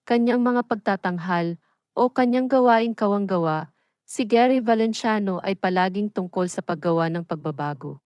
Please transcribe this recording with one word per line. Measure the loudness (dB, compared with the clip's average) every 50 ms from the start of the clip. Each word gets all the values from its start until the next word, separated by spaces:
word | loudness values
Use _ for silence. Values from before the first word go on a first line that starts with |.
| _ 0
kanyang | 0 2 2 2 2 2
mga | 2 2 0 0 -2
pagtatanghal, | -2 -4 -4 -2 -2 -4 -2 -2 -4 -4 -4 -4 -2 -2 -2 -2 -2 -6 -8 _ _ _ _ _ _
o | _ 0 0 0
kanyang | 2 0 0 2 2 0 0 0
gawaing | 2 4 4 4 4 4 2 0 -2
kawanggawa, | -2 0 0 0 0 0 0 0 0 0 0 0 -2 -4 -8 _ _ _ _ _ _ _ -12
si | -6 -6 -2
Gary | 2 4 4 4 4 4 2 2
Valenciano | 2 2 2 2 0 -2 -2 -2 -2 0 0 0 -2 -2 -4 -4
ay | -4 -4 -2
palaging | -2 0 2 2 0 0 0 -2 -4 -4
tungkol | -4 -6 -6 -4 -2 -2 -2 -2
sa | -4 -6 -6
paggawa | -6 -6 -4 0 0 2 2 2 0
ng | -2 -4 -6 -6
pagbabago. | -8 -6 -6 -8 -6 -6 -6 -8 -8 -8 -10 -14 -14 -16 _ _